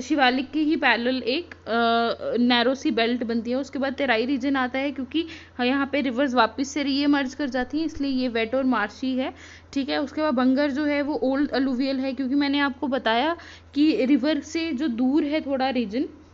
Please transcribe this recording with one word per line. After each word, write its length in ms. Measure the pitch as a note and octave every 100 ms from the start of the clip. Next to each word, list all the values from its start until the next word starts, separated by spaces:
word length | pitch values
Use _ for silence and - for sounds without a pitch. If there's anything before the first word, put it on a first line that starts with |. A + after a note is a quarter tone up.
शिवालिक 480 | B3 D4 B3 C4 C4+
के 100 | D4+
ही 160 | D4+ E4
पैरेलल 460 | C4 A3+ A#3+ C4
एक, 320 | - D4 F4
अ, 140 | - - A#3 A#3 A#3 A#3 - C#3 G#3+
नैरो 360 | A#3+ A#3+ A#3+
सी 160 | C4+ D4+
बेल्ट 340 | A3+ A#3 B3
बनती 260 | A#3 A#3 A#3+
है। 60 | B3+
उसके 220 | C#4 C4+
बाद 140 | C4+
तेराई 340 | B3+ C#4 A3 B3
रीजन 300 | C#4 C#4 C4+
आता 220 | B3 C4
है, 120 | C#4+
क्योंकि 360 | C4+ B3+ D#4 E4 - - -
यहाँ 280 | B3 C#4 C#4
पे 80 | C#4+
रिवर्स 340 | C#4 A#3 C#4+
वापस 340 | B3 A3 - C#4
से 140 | D4+
रीएमर्ज 520 | C#4 C4+ C#4+ C#4+ C4
कर 140 | - C#4+
जाती 300 | B3+ B3 D4+
हैं, 80 | D#4+
इसलिए 240 | D#4 C#4
ये 180 | B3+ B3+
वेट 260 | A3+ A3
और 100 | B3+
मार्शी 500 | C4 A3+ - - C4
है, 200 | B3+ D4 - - - -
ठीक 160 | C#4 C4+
है। 140 | D4+
उसके 200 | C#4 D4+
बाद 120 | D#4
बंगर 360 | B3+ B3+ C4 D4
जो 140 | C4+
है, 180 | D4 C#4+
वो 120 | C#4+
ओल्ड 360 | D4 C4 C4+ D4
अलुवियल 460 | B3 C#4 A#3+ C4+ C4+
है, 160 | C4+
क्योंकि 220 | C4+ B3+
मैंने 240 | C#4+ C#4+ C#4+
आपको 280 | C#4+ C4 C#4
बताया 500 | C4 A3 A#3 D4+ E4+ - - -
कि 300 | C#4 D#4 A3
रिवर 360 | B3+ C#4 D4 D#4
से 320 | - E4 E4
जो 160 | B3+ D4+
दूर 360 | A3+ B3+ D4+
है 160 | D4 D#4
थोड़ा 300 | C#4+ C4+ C4
रीजन, 380 | B3+ G#3 A#3 F4+ - -